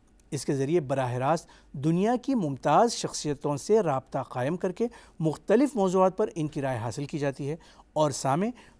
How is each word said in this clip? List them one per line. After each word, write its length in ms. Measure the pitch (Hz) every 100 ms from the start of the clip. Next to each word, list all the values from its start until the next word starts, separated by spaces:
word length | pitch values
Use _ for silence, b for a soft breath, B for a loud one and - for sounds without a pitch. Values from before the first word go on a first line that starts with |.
| _ _ -
इसके 220 | 143 -
ज़रिए 260 | 139 135 175
बराह 340 | 135 139 127 123
रास्त 300 | 131 165 - b b 143
दुनिया 380 | 147 170 208 247
की 180 | 262
मुमताज़ 560 | 262 156 135 151 156 233
शख्सियतों 640 | - 151 - 156 139 143 143
से 240 | - 214
राब्ता 400 | 180 135 - 143 127
कायम 240 | 127 127 175
करके 320 | 190 180 233 B B B
मुख्तलिफ 560 | 160 143 - 214 277 240
मौज़ूआत 400 | 190 185 185 185
पर 120 | 220
इनकी 300 | - 151 151
राय 180 | 135 127
हासिल 280 | 117 143 143
की 120 | 156
जाती 280 | 143 131 143
है 120 | 160 B B B -
और 160 | 151
सामे 400 | 131 135 143 214 - B